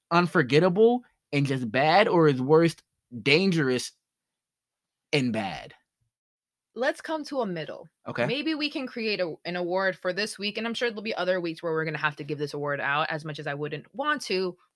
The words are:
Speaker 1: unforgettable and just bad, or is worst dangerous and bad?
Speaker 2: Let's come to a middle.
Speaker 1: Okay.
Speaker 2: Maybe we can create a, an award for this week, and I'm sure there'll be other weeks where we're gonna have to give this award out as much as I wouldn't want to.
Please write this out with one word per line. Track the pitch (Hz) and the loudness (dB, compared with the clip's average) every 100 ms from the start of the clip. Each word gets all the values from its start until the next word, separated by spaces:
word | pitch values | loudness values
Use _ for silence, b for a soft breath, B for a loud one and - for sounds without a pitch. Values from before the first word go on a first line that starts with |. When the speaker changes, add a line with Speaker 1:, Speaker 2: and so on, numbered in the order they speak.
| - | -2
Speaker 1:
unforgettable | 170 175 180 127 143 180 175 226 240 b b _ | 2 2 2 4 4 4 6 4 4 b b _
and | 143 139 | -2 0
just | 135 120 | -2 0
bad, | 123 151 175 214 | 2 4 6 4
or | 180 156 | 6 6
is | 127 | 4
worst | 131 156 170 - _ _ _ 120 | 6 6 6 2 _ _ _ -6
dangerous | 107 147 196 165 135 123 - - _ _ _ _ _ _ _ _ _ _ _ | 2 4 4 2 2 0 -4 -12 _ _ _ _ _ _ _ _ _ _ _
and | 147 127 | 0 0
bad? | 110 101 - - - _ _ _ _ _ _ _ _ _ 220 | -2 -4 -8 -12 -20 _ _ _ _ _ _ _ _ _ -4
Speaker 2:
Let's | 254 320 | -4 -4
come | - 320 285 | -6 -8 -6
to | 277 | -4
a | 220 | -2
middle. | 170 147 - - _ - | -4 -8 -12 -16 _ -8
Speaker 1:
Okay. | 123 123 | -2 -2
Speaker 2:
Maybe | 269 294 311 | -2 -2 -2
we | 294 | -4
can | 302 254 | -4 -8
create | - 220 202 | -6 -4 -2
a, | 180 147 | -4 -6
an | - | -8
award | 180 175 185 190 180 | -6 -2 0 0 -2
for | 185 | -4
this | 180 208 - | -4 -4 -6
week, | 202 214 | -8 -6
and | 226 | -6
I'm | |
sure | 233 240 | -4 -4
there'll | 214 | -4
be | 214 | -6
other | - 180 185 | -4 -2 -2
weeks | 170 160 | -2 -6
where | 170 | -4
we're | 160 | -2
gonna | 160 151 | -2 -2
have | 151 147 | -2 -2
to | |
give | 147 147 | -6 -6
this | 147 | -6
award | 147 143 143 | -6 -6 -4
out | 135 143 156 | -2 -2 -2
as | 156 | -4
much | 156 147 | -8 -10
as | 151 | -8
I | |
wouldn't | 143 147 147 - | -6 -6 -8 -10
want | 202 294 294 | -6 -4 -4
to. | - 185 185 175 _ | -2 -2 -2 -6 _